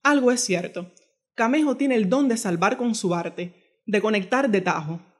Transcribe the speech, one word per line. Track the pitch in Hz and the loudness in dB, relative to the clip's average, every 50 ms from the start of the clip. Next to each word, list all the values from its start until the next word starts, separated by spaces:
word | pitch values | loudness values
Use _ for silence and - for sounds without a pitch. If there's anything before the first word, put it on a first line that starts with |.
Algo | - 285 294 277 254 247 | 4 4 2 4 4 2
es | 247 240 | 2 0
cierto, | - - 180 170 180 - - 180 180 175 _ _ _ _ _ _ _ _ _ | 0 -2 -2 -2 -4 -8 -10 -12 -14 -14 _ _ _ _ _ _ _ _ _
Camejo | - 226 233 269 311 302 285 269 | -2 0 2 2 2 2 0 0
tiene | 277 277 277 254 | 0 0 0 2
el | 226 208 180 | 2 2 2
don | 247 277 285 262 | 2 2 2 2
de | 226 | 0
salvar | 226 - 196 175 165 185 202 254 | -2 -2 -4 -2 0 0 0 0
con | - 247 240 220 | 0 -2 -2 -2
su | - - 180 175 | -2 -2 -2 -2
arte, | 170 170 170 - - 180 180 - _ _ _ _ _ _ | -2 -4 -8 -8 -8 -10 -10 -12 _ _ _ _ _ _
de | - 196 208 | -2 0 0
conectar | 208 214 220 208 185 - 247 262 277 262 | 2 2 0 0 0 0 0 0 2 2
de | 202 190 | 2 2
tajo | 185 180 165 160 156 151 165 170 - _ _ | 2 0 -2 -2 -4 -8 -10 -10 -12 _ _